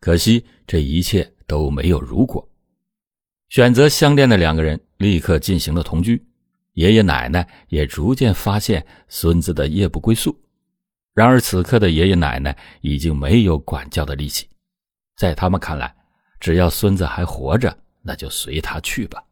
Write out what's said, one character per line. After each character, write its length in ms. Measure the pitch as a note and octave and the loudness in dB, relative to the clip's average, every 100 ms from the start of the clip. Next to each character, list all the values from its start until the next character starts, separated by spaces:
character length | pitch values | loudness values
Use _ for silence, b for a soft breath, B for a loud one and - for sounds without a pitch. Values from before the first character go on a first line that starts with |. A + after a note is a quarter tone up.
可 160 | - E2+ | 2 0
惜， 280 | A2 A#2 b b b | 2 0 b b b
这 140 | E2+ | -4
一 200 | C#2+ D#2 | -2 -2
切 320 | F2+ G2+ D#2+ _ _ | 0 -2 -2 _ _
都 240 | D2+ D2+ | -4 -2
没 160 | C#2 D#2+ | -2 0
有 140 | E2 | 0
如 240 | - - C3 | -2 -2 -2
果。 220 | - - _ _ _ _ _ _ _ _ _ _ | -2 -14 _ _ _ _ _ _ _ _ _ _
选 260 | - B2 | 4 4
择 140 | B2 D3 | 6 4
相 280 | - D3 C#3+ | 4 2 4
恋 120 | C3+ | 4
的 80 | G#2+ | 4
两 180 | E2 | 2
个 80 | D#2+ | 0
人 180 | D#2 D#2 _ _ | 0 -2 _ _
立 200 | G2 F2+ | 0 0
刻 220 | D2+ E2 | 2 -2
进 180 | - F#2 | 0 -2
行 160 | D2 | -2
了 80 | D#2+ | -4
同 220 | E2+ E2 | -2 -2
居， 200 | F#2+ A#2 _ _ _ _ _ | 0 -2 _ _ _ _ _
爷 200 | - E2+ | 0 4
爷 80 | A2 | 6
奶 280 | G2+ C#2+ A#1+ | 4 0 -2
奶 180 | D#2+ F2 b b | -4 -4 b b
也 160 | D2+ D2 | -4 -4
逐 280 | - D#2+ | -2 -2
渐 200 | C3 B2 | 0 0
发 260 | F#2 - G#2 | 0 -2 -2
现 260 | - G2 - b b | 0 -2 -4 b b
孙 320 | - E2+ E2+ | -4 0 0
子 120 | D#2+ | 0
的 140 | D#2+ C#2+ | -2 -2
夜 200 | D#2+ F#2+ | 0 -2
不 120 | - | -2
归 140 | - A2+ | -2 0
宿。 220 | - - _ _ _ _ _ _ _ | -2 -8 _ _ _ _ _ _ _
然 120 | - A#2 | 2 4
而 140 | B2+ | 4
此 240 | - F#2+ | 2 -4
刻 160 | F2 B2 | 0 2
的 100 | G2+ | 2
爷 200 | D#2 F2+ | 2 4
爷 60 | F2+ | 2
奶 240 | D#2 - | 0 -4
奶 180 | C#2 C2+ B B | -6 -8 B B
已 160 | - D2 | -6 -4
经 180 | D#2+ D2 | -2 -2
没 280 | C#2 A2+ | 2 4
有 140 | G#2 D#2 | 4 0
管 300 | - D2 D2 | -2 -10 -6
教 140 | - | -6
的 120 | C#2+ C#2+ | -6 -6
力 120 | D2 | -8
气， 220 | - - _ _ _ _ _ _ _ | -8 -12 _ _ _ _ _ _ _
在 180 | G2 | -2
他 160 | D#2 F#2 | 0 -2
们 100 | F2+ | -2
看 180 | - D#2 | -4 -8
来， 180 | B1 _ _ _ _ - | -10 _ _ _ _ -10
只 160 | - E2 | -2 2
要 140 | F2 | 2
孙 280 | - G#2 G2 | 2 0 0
子 80 | E2 | -2
还 180 | - | -4
活 340 | F2 - C2 E2+ | -8 -6 -2 -2
着， 200 | A#2+ - _ _ | -2 -6 _ _
那 140 | G2 F#2+ | -14 -12
就 140 | C#2 | -10
随 300 | - - D#2 | -12 -8 -8
他 200 | - D#2+ | -8 -10
去 260 | - - G2+ | -8 -8 -8
吧。 160 | - _ | -12 _